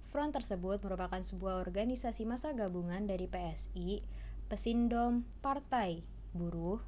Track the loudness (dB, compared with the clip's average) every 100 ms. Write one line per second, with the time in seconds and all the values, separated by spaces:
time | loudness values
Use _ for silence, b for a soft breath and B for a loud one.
0 | -2 0 0 0 -2 -2 0 0 0 -2
1 | 0 -2 -4 -2 0 0 0 0 0 2
2 | -2 -2 -2 0 -2 0 0 0 0 0
3 | 0 0 0 -2 -2 -4 -4 -2 0 -2
4 | B B B B -4 -2 2 4 6 6
5 | 4 4 0 -4 0 0 2 2 4 0
6 | -6 -10 -6 -2 0 0 0 0